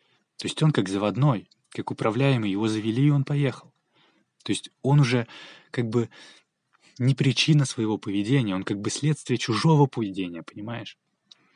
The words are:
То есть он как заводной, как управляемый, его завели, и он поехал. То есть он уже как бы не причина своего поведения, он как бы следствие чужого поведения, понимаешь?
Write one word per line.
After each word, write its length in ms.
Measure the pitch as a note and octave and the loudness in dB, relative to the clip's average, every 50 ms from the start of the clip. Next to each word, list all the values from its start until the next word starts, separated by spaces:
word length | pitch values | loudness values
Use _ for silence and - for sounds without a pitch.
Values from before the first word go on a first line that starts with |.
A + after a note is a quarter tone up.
| _ _ _ _ _ _ _ | _ _ _ _ _ _ _
То 100 | - - | -10 -8
есть 140 | F#2 - - | -6 -2 0
он 100 | D#3 D#3 | 2 2
как 180 | D3 - G2+ F#2 | 2 2 0 0
заводной, 580 | G2 G2 G#2 G#2 G2 A#2+ C#3 D3+ B2 G2 - _ _ _ _ _ | 0 -2 -2 -2 0 2 2 2 2 0 -4 _ _ _ _ _
как 200 | - - - - | -12 -10 -10 -8
управляемый, 600 | - - - A2+ G#2+ A#2+ C#3 C#3 C3 A#2+ G#2+ G2+ | -6 -4 -2 -2 0 0 2 2 2 0 0 -2
его 160 | F#2+ G2+ A2 | -2 0 0
завели, 400 | A2 A2 A2 G#2 A2+ A2 B2 C#3 | -2 -2 -2 -2 -2 0 2 2
и 40 | D3 | 4
он 120 | D3 C#3+ C3 | 4 2 0
поехал. 480 | - C#3+ C#3+ C#3+ C3 A#2+ - - _ _ _ _ _ _ _ _ _ _ _ _ _ _ _ - | -2 -2 -2 -2 -2 -4 -6 -12 _ _ _ _ _ _ _ _ _ _ _ _ _ _ _ -6
То 80 | - | -6
есть 200 | G2+ - - - _ _ | -6 -6 -6 -14 _ _
он 180 | - C3 C#3+ D3 | 0 4 4 6
уже 280 | C#3 A#2 B2+ B2 A2+ - - - - - - - - _ | 6 4 2 0 -2 -4 -10 -20 -20 -20 -20 -20 -20 _
как 160 | - - A#2 | -6 -4 -2
бы 220 | A2+ A2 A#2+ A#2 - - - - - - _ _ _ _ _ _ _ _ _ _ _ _ | 0 0 0 -2 -2 -6 -16 -20 -20 -20 _ _ _ _ _ _ _ _ _ _ _ _
не 180 | - A#2+ C3 C#3 | -2 0 0 2
причина 500 | - D3 C#3 B2 - - - D#3 D3+ C#3 | 2 2 0 0 2 2 4 4 4 4
своего 320 | - - - A2+ G#2+ G#2+ | 2 -2 -2 -2 -2 -2
поведения, 580 | F#2+ - G#2+ G2 G2+ G2+ G#2+ C#3 C#3+ A#2+ G#2 F#2 | -4 -4 -4 -4 -2 0 2 2 2 2 0 -2
он 80 | F#2+ F#2+ | -4 -4
как 160 | - A2 G2+ | -4 -4 -4
бы 100 | G#2 G#2 | -4 -6
следствие 480 | - - - D3+ D3+ - - - B2+ | -4 -2 -2 -2 -2 -2 -2 -2 -2
чужого 480 | A2+ - - A2 G#2 - D#3+ D#3+ C#3+ C#3+ | -2 -2 -2 -2 2 4 4 6 6 4
поведения, 580 | B2+ - B2+ A2+ G2 F#2 G2 F#2 F2 E2+ E2 D#2+ | 4 2 -2 -4 -4 -4 -4 -6 -6 -8 -12 -14
понимаешь? 540 | - - A2 G#2 A#2 A#2+ A#2 G#2+ - - _ _ _ _ _ _ _ - _ _ _ _ | -14 -14 -12 -10 -10 -10 -10 -12 -14 -18 _ _ _ _ _ _ _ -20 _ _ _ _